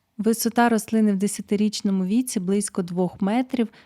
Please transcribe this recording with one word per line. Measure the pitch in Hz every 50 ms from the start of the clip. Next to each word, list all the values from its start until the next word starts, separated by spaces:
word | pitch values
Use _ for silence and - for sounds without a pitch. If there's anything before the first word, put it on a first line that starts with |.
| _ _ _ -
Висота | 196 220 226 226 - 233 - 240 240 233
рослини | 226 214 - - 220 220 214 214 202
в |
десятирічному | 185 202 202 - - 202 - 208 202 214 214 208 - - 202 196 190 185
віці | 180 208 240 254 254 - 214
близько | 175 180 196 208 202 - - -
двох | 180 170 175 180 185 175 - -
метрів, | 190 190 214 247 262 254 - - 226 214 - - -